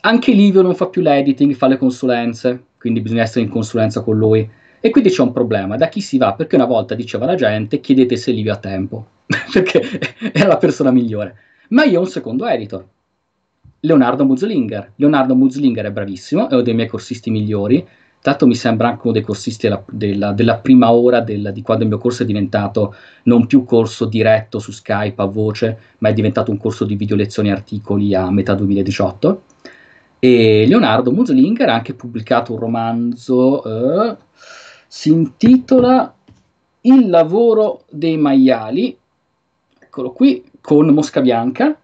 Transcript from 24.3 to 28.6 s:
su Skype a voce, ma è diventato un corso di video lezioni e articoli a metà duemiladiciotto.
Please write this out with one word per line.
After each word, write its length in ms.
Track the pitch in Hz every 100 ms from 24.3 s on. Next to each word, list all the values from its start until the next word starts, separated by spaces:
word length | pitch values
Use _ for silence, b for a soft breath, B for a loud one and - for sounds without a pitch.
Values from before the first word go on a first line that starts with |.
| 110 110 107
su 120 | 101
Skype 500 | 104 - 104 104 98
a 40 | 98
voce, 520 | 107 107 104 113 110 b b
ma 100 | 107
è 60 |
diventato 380 | 107 107 107 110
un 60 | 101
corso 280 | 110 107 104
di 100 | 101
video 220 | 104 104
lezioni 320 | 101 - 104
e 20 |
articoli 640 | 98 - 104 - 101 101 95
a 160 | 92
metà 220 | 98 92
duemiladiciotto. 880 | 98